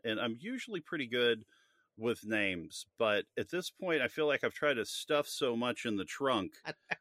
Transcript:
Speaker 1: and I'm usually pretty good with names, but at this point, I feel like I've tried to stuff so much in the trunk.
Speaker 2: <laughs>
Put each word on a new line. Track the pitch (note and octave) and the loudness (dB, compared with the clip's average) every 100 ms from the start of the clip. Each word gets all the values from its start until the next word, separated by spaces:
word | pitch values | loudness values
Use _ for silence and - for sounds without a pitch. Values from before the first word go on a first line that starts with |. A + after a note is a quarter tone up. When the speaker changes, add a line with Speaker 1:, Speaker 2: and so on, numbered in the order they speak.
| A#2 | -4
Speaker 1:
and | A2 | -2
I'm | A#2 A#2 | -2 -4
usually | F3+ B3+ - G3+ | -6 -8 -6 -8
pretty | - E3+ B2+ | -6 -6 -2
good | B2 A#2+ A2+ G#2+ _ _ _ _ - | 2 4 2 -2 _ _ _ _ -4
with | A2+ A2+ G#2+ | -2 -2 0
names, | A2 G2+ F2+ D#2+ - - _ | 0 2 0 -6 -12 -14 _
but | A2+ G#2 - - | 2 2 0 -4
at | G#2+ | -4
this | F3 F3+ | -4 -6
point, | - F#3 D#3+ | -6 0 2
I | A#2+ | 0
feel | - D3+ | 2 2
like | C#3 | 2
I've | B2 - | 0 0
tried | D3 B2+ | 2 2
to | G#2 | 0
stuff | - - D3 C#3+ | -4 0 0 0
so | - C3+ A#2 | 0 0 2
much | B2 A#2 A#2+ | 0 -2 -2
in | G#2 | -2
the | F#2 | -2
trunk. | - C3+ A#2+ F2+ - - | -2 2 2 0 -6 -10
Speaker 2:
<laughs> | - _ - | -10 _ -8